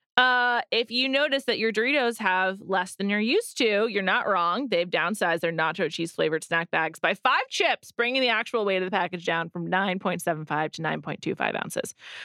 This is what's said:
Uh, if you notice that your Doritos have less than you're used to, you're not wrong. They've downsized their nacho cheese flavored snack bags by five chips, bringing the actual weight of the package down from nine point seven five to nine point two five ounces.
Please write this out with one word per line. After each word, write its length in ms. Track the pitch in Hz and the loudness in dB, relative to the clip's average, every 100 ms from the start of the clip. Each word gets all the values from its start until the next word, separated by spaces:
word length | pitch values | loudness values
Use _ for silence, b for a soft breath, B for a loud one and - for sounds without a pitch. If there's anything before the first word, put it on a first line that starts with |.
| _ - | _ 2
Uh, 460 | 254 247 247 240 - | 2 4 2 0 0
if 200 | 220 233 | -2 0
you 160 | 240 269 | 0 0
notice 340 | 269 302 269 - | 2 2 0 0
that 140 | 220 | 0
your 120 | 220 | 0
Doritos 440 | 208 247 294 240 226 | 2 2 2 2 0
have 400 | 202 185 185 196 | 0 2 0 -2
less 340 | 180 185 185 - | -2 -2 -2 -4
than 140 | 202 | -2
you're 100 | 208 | 0
used 380 | 220 381 - - | 0 0 -2 0
to, 300 | 226 202 226 | 2 2 2
you're 140 | 202 | 0
not 240 | 190 226 - | 0 0 2
wrong. 400 | 190 170 196 269 | 2 2 0 0
They've 200 | 175 175 | 0 0
downsized 500 | 147 170 214 175 165 | 0 0 0 0 0
their 100 | 170 | 0
nacho 380 | 165 160 180 160 | 0 0 0 -4
cheese 200 | 170 165 | -4 -6
flavored 320 | - 160 160 | 0 0 0
snack 280 | - 165 170 | -2 -2 0
bags 280 | 165 160 - | 0 -2 0
by 140 | 170 | -2
five 340 | 202 254 311 523 | 2 2 2 2
chips, 420 | - 339 240 - | 0 2 0 -4
bringing 300 | - 240 262 | -2 0 2
the 80 | 254 | 2
actual 360 | 220 233 233 202 | 2 0 0 2
weight 160 | 190 | 0
of 40 | 185 | 0
the 60 | |
package 340 | 196 175 180 170 | 0 -2 -2 -2
down 240 | 165 165 | -2 -2
from 180 | 175 165 | -6 -2
nine 320 | 185 196 185 | 0 0 -2
point 220 | 190 175 | -2 -2
seven 240 | - 156 156 | -2 -2 -2
five 260 | 151 156 | -2 -2
to 80 | - | -4
nine 200 | 160 156 | -4 -4
point 200 | 147 - | -6 -6
two 140 | 160 - | -4 0
five 180 | 53 - | 0 -2
ounces. 380 | - - - B B B | -6 -6 -8 B B B